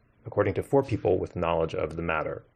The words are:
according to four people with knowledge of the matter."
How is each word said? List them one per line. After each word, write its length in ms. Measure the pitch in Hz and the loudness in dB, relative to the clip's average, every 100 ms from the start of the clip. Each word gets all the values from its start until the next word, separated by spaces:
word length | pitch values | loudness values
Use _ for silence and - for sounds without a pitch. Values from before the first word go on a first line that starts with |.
| _ _ | _ _
according 300 | - - 101 | -6 0 0
to 100 | 92 | 0
four 200 | - 139 | 0 2
people 340 | - 104 107 92 | 2 0 2 2
with 180 | 85 - | 0 -2
knowledge 380 | 85 85 82 | 0 2 0
of 220 | - 80 80 | -2 -4 -2
the 80 | |
matter." 400 | 85 78 76 - - | -2 -2 -2 -6 -12